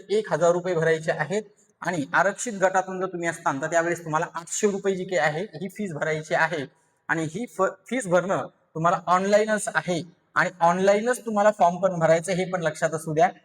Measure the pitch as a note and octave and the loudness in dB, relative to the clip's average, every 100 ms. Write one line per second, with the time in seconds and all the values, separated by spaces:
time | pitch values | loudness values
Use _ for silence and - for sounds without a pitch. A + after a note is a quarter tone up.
0 | - G#3 G#3 D#3 E3+ F3 F3 E3+ D#3+ D#3+ | -2 -2 0 2 4 2 0 0 2 2
1 | D#3+ D#3 D3 G3+ G#3 _ _ _ - F3+ | 0 -2 -2 -4 -6 _ _ _ -6 -4
2 | C3 D#3 F3+ G3 A#3+ G3 F#3 F#3+ F#3 F#3+ | 0 2 2 0 -8 0 0 2 -2 -4
3 | F#3+ F3+ E3+ E3 E3+ C#3 D#3 E3 E3+ E3 | -6 -4 -6 -4 -4 -2 0 0 0 -2
4 | D#3+ D#3 D#3+ E3+ E3+ - G#3+ G3 G3 F#3 | -2 -2 -2 -8 -10 -2 0 0 -2 -4
5 | F#3 F3+ D3+ D3+ G#3 D3+ F#3+ - G3+ D3 | -2 0 0 -2 -8 -10 -10 -8 -8 -4
6 | D#3 D#3 D#3 D#3+ D#3+ E3 C3 _ _ _ | -4 -4 -2 0 0 -2 -8 _ _ _
7 | - D#3+ D#3 E3 A#3+ - F#3 - - B3 | -6 -4 -4 -6 -8 -2 -2 -2 -6 -6
8 | G3+ F3 F3 E3 - - _ D#3+ E3 F3 | 0 2 2 -2 -4 -14 _ -2 0 0
9 | - F3+ G3 G#3 G#3+ G#3+ F3 D#3+ E3+ E3+ | 2 2 4 2 2 -2 -2 -4 -2 -4
10 | - _ _ D3 E3+ - E3+ F3+ F#3+ G#3 | -6 _ _ -2 0 2 2 4 4 4
11 | A#3 B3 A#3 G#3 G#3 G#3 F3 F3+ F#3+ E3+ | 2 -2 -2 2 2 4 2 4 0 2
12 | D#3+ E3 E3+ F3 F#3 F#3 D#3+ D3+ D#3+ D#3 | 4 4 2 -2 -2 -2 -4 -2 -4 -4
13 | D#3+ D3+ F3+ - | -4 2 2 0